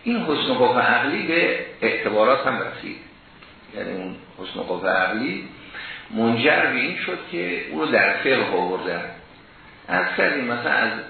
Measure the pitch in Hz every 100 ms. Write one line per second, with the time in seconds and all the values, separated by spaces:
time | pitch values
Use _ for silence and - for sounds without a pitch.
0 | - 233 175 139 120 127 120 123 - 120
1 | 123 185 190 165 170 - - - 113 113
2 | 110 107 110 131 135 113 - - - -
3 | - - - - - - - 104 95 95
4 | 92 110 - - 98 98 92 90 92 90
5 | 92 101 135 190 - - - - - -
6 | - 107 113 117 135 151 139 127 123 -
7 | - 180 - 175 180 175 - 156 156 127
8 | - - 143 127 101 95 90 92 90 87
9 | 85 - - - - - - - - 90
10 | 90 - 95 147 123 120 151 156 110 107
11 | -